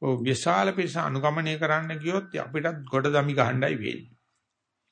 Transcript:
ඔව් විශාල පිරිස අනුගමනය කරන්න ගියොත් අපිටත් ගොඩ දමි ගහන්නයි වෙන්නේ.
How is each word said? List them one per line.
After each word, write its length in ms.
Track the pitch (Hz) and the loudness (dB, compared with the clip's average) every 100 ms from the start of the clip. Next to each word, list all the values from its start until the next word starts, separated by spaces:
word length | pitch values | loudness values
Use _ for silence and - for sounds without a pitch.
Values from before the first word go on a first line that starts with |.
ඔව් 140 | 139 127 | 0 0
විශාල 520 | 123 127 165 180 196 | 2 0 2 4 2
පිරිස 240 | 190 175 151 | 0 -2 -2
අනුගමනය 580 | 151 135 147 156 156 156 | -2 0 0 0 -2 -2
කරන්න 440 | 160 156 160 156 | 0 0 0 -6
ගියොත් 340 | 156 190 196 - | -2 -2 -2 -8
අපිටත් 460 | - 147 156 156 | -4 -2 -2 -4
ගොඩ 220 | 135 135 139 | -2 0 4
දමි 260 | 143 143 | 2 2
ගහන්නයි 420 | 135 120 127 139 139 | 2 2 2 0 0
වෙන්නේ. 340 | 107 - - _ _ _ _ _ _ _ _ | -4 -8 -12 _ _ _ _ _ _ _ _